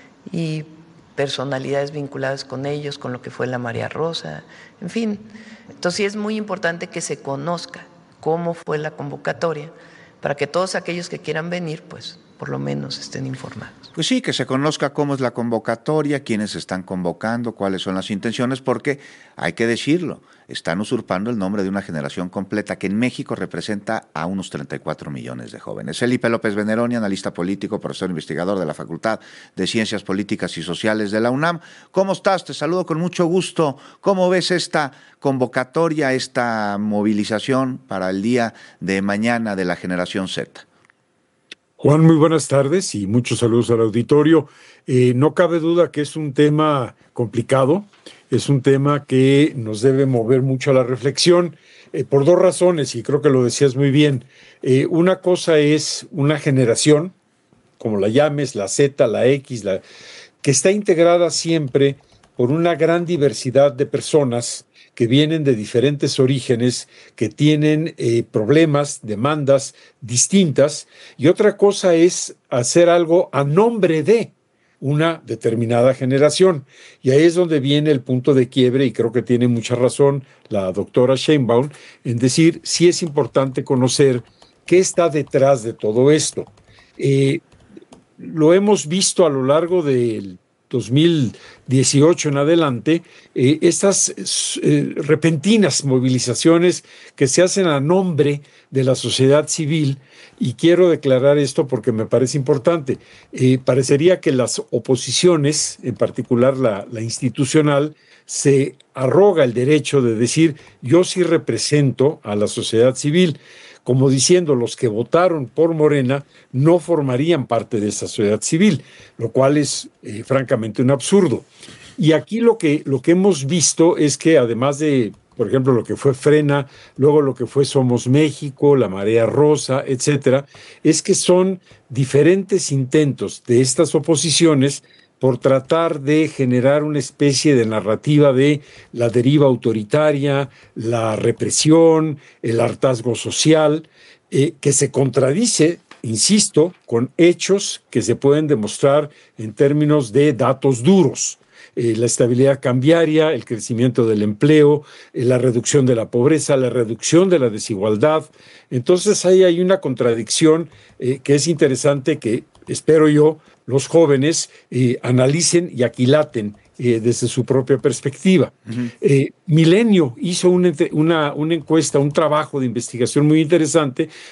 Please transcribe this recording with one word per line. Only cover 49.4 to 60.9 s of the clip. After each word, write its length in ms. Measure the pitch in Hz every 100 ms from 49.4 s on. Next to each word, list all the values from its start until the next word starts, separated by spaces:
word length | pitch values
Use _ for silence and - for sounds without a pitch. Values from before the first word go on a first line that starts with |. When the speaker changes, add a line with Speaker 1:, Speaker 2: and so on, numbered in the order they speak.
| 151
Speaker 3:
nos 280 | 135 110 107
debe 240 | 135 131 135
mover 340 | 123 110 131
mucho 300 | 131 131 143
a 40 |
la 100 | 131
reflexión, 680 | 120 127 127 - 180 175 175 - _ _ _
eh, 120 | 156
por 200 | 127 139
dos 160 | 139 180
razones, 540 | 180 - 180 165 135
y 80 | 123
creo 180 | 110 139
que 80 | 143
lo 160 | 131
decías 320 | 120 - 143 127
muy 140 | 143
bien. 340 | 139 147 131 - _ _ _
Eh, 240 | - 131 151
una 320 | 165 180 185
cosa 380 | 180 180 - 156
es 480 | 147 151 - - -
una 260 | 175 139 147
generación, 760 | 151 131 120 117 151 147 180 - _ _ _ _ _ _
como 200 | 113 104
la 100 | 101
llames, 480 | 123 151 147 131 107
la 120 | 98
Z, 380 | - 139 - 123
la 200 | 104 120
X, 360 | 143 - 120
la, 180 | 98 92 - - - - - _
que 100 | -
está 200 | 135 190
integrada 600 | 208 208